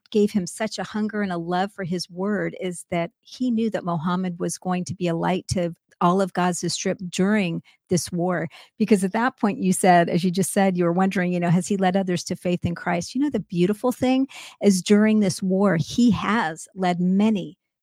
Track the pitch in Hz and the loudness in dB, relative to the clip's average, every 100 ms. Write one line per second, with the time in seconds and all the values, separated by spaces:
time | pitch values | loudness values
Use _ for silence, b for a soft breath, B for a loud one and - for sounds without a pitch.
0 | _ 214 208 208 175 - 220 - 185 208 | _ 2 2 2 -4 -4 -6 -6 -6 -4
1 | 214 208 202 170 165 180 202 - 170 180 | -4 -4 -4 -4 -2 -2 -2 -4 -6 -6
2 | - 175 196 202 170 - 185 175 - 170 | -6 -6 -4 -2 -4 -4 -8 -8 -6 -4
3 | 170 _ - - 254 220 226 202 180 170 | -4 _ -20 -6 -2 0 0 -2 -2 -2
4 | 175 180 185 175 175 - 185 180 180 180 | -2 -2 -2 -4 -6 -6 -4 -4 -4 -4
5 | 175 165 170 185 - 190 170 170 _ - | -2 0 0 -2 -2 -2 -2 -6 _ 0
6 | 175 190 185 - 180 175 175 - 196 - | 2 2 0 0 -2 -2 -4 -4 -4 -4
7 | 180 - 190 214 180 165 b b - 180 | -6 -2 2 2 0 -4 b b -2 -2
8 | - 180 180 175 165 B B - 214 202 | 0 -2 0 -2 -4 B B -4 2 2
9 | 190 220 247 - 208 185 190 - 190 175 | 2 -2 -2 0 -2 0 0 4 6 6
10 | 170 170 185 175 180 202 196 180 170 175 | 4 2 0 0 0 2 2 2 0 2
11 | 190 190 180 180 170 180 - 196 185 190 | 0 0 0 0 2 2 0 0 2 0
12 | 185 175 - 180 180 180 175 170 180 175 | 0 -4 -4 -6 -2 -2 -4 -6 -4 -4
13 | - 254 294 233 - 175 180 208 254 - | -4 -4 -2 -2 -4 0 0 2 -2 0
14 | 254 262 269 B B B 208 190 - 208 | 0 2 0 B B B 2 2 4 4
15 | 214 214 196 - 185 190 202 170 - - | 4 4 2 0 0 2 4 2 0 2
16 | 240 180 - 226 160 160 - 190 180 175 | 4 4 0 0 -2 -6 -12 -2 -2 0
17 | 180 190 220 202 156 - _ _ | 2 2 2 2 -4 -12 _ _